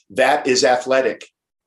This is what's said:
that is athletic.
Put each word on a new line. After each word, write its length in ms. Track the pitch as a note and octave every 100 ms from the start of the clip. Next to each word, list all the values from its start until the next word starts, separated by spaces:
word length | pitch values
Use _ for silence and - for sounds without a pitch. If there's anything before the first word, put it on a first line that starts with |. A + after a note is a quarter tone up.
| _
that 360 | G2+ C3 C#3+ C3+
is 180 | B2
athletic. 640 | C3 B2 C3 C3 C3 - - _ _ _